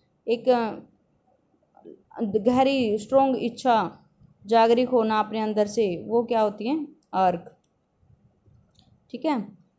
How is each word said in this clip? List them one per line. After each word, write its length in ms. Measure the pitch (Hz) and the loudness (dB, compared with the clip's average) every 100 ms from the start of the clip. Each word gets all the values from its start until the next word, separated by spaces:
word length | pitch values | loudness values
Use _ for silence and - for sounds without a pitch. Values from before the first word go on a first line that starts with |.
| _ _ - | _ _ -4
एक 480 | 233 247 247 220 202 - _ _ _ _ _ _ _ _ _ - - _ - | -2 2 2 0 -8 -16 _ _ _ _ _ _ _ _ _ -20 -20 _ -8
गहरी 760 | 214 208 202 247 269 269 226 208 | -4 -2 0 2 2 2 0 -2
स्ट्रॉन्ग 400 | 208 269 269 254 | 2 2 2 0
इच्छा 640 | 233 - 208 180 175 - _ _ - _ 196 | -4 -2 0 0 0 -8 _ _ -20 _ 0
जागृत 460 | 226 226 233 247 | 4 4 4 2
होना 280 | 254 220 214 | 2 2 0
अपने 200 | 208 220 | -2 -4
अंदर 280 | 214 208 202 | -2 0 0
से, 360 | 208 208 170 - | 0 -2 -2 -2
वो 160 | 233 | -2
क्या 180 | 233 233 | 0 0
होती 260 | 214 208 214 | 0 -2 -4
है? 200 | 320 294 - _ | -4 -6 -14 _
अर्क, 440 | 185 185 175 - _ _ _ _ _ _ _ _ _ _ _ _ _ _ _ _ | 0 0 0 -8 _ _ _ _ _ _ _ _ _ _ _ _ _ _ _ _
ठीक 140 | 240 311 | -6 -2
है। 220 | 262 - - _ | -2 -4 -14 _